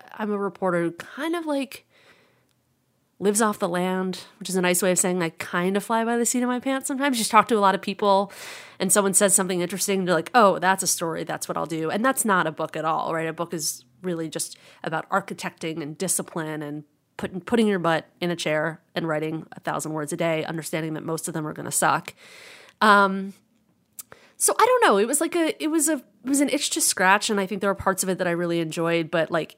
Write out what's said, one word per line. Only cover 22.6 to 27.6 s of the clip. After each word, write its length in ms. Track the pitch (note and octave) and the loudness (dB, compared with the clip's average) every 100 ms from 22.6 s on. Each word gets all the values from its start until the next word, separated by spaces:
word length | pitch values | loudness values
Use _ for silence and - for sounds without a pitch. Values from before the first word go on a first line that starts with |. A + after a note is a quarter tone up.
| - - | -14 2
Um, 540 | G#3+ G3+ G3 G3 G3 - _ _ _ _ _ - - - - - | 6 8 6 2 -6 -12 _ _ _ _ _ -20 -20 -20 -18 -2
so 180 | - - | 0 4
I 80 | A4+ | 6
don't 180 | B4+ G4 | 6 6
know. 120 | G3 | 6
It 80 | A3+ | 4
was 140 | C#4+ | 2
like 160 | E4 F4 | 0 2
a, 260 | D#4 - | 0 0
it 60 | D4+ | 0
was 220 | D#4+ D4+ | 2 2
a, 60 | D4 | 0
it 340 | - _ B3 | -4 _ 0
was 100 | C#4 | 2
an 80 | C#4 | 2
itch 220 | - - | 0 -2
to 100 | - | 0
scratch, 480 | - - F#3 G#3 - | 0 2 4 4 2
and 80 | G3+ | 0
I 80 | F#3+ | 0
think 140 | |
there 100 | G3+ | -2